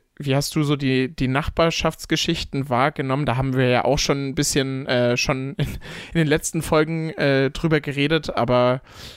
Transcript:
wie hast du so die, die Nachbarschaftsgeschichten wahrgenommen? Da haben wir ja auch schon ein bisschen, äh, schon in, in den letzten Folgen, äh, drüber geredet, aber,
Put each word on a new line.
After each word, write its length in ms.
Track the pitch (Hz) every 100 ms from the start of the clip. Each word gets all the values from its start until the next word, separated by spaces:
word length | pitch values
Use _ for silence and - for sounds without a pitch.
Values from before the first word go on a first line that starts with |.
| _ -
wie 160 | 143 135
hast 200 | 143 160
du 60 |
so 120 | 147 143
die, 400 | 135 131 131 -
die 120 | 131
Nachbarschaftsgeschichten 1400 | 131 - - 165 - 160 - - 160 - 170 - 139 139
wahrgenommen? 560 | 120 143 - 135 135 143
Da 100 | 120
haben 180 | 135 131
wir 140 | 127
ja 160 | 123 -
auch 120 | 143
schon 280 | - 139 139
ein 60 | 135
bisschen, 500 | 143 - 135 131 -
äh, 320 | 123 120 123
schon 380 | - 131 135 -
in, 100 | 139
in 480 | - - - - 165
den 80 | 156
letzten 340 | 156 - 165
Folgen, 480 | - 160 156 165 160
äh, 380 | - 143 135 135
drüber 300 | - 165 156
geredet, 540 | 143 135 143 160 - -
aber, 460 | 117 123 123 127 - - -